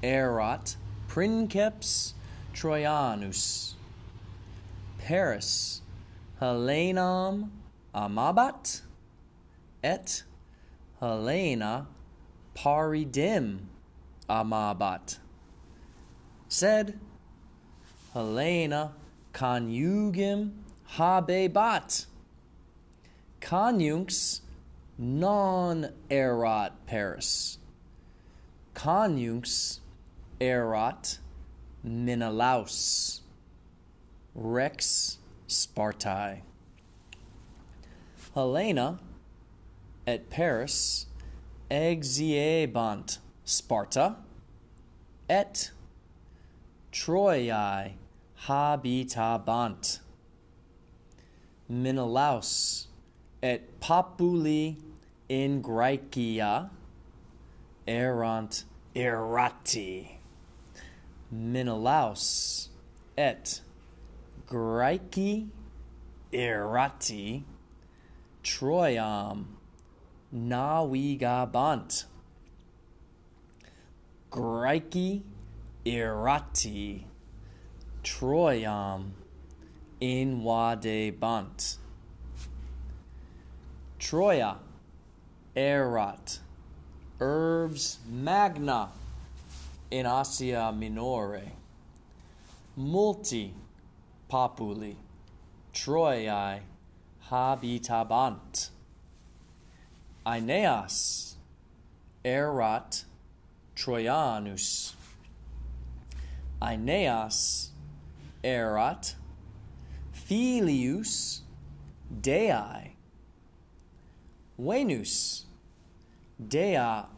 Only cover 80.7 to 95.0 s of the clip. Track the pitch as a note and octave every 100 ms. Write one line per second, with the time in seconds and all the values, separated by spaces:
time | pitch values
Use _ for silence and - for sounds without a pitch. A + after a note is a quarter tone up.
80.7 | A2 A2 G#2+ G#2+ F#2 A2+ A2+ F#2+ - -
81.7 | - - - - - - - - - -
82.7 | - - - - - - - - - -
83.7 | - - - - D#3+ G3+ D3+ G#2+ F#2 -
84.7 | - - - - - - - - C3 C#3
85.7 | C#3 B2+ A2+ G2+ - - - - - -
86.7 | - - - - - C3 D#3 E3 E3 E3
87.7 | C#3+ - - A#2 A#2+ D3 G3 G3+ D3+ C#3+
88.7 | A#2+ F#2+ - - - - - - - -
89.7 | - - B2+ B2 C3 C3+ - B2+ A#2+ A2+
90.7 | G#2+ A2 A2 B2 A#2+ G2+ G2+ G2+ - -
91.7 | - - - - - - - - - -
92.7 | C3+ C#3 F#3 G#3+ G3+ - A#2 G2 - -
93.7 | - - - - - - C3 B2 - G#2+
94.7 | G#2 G#2+ G2+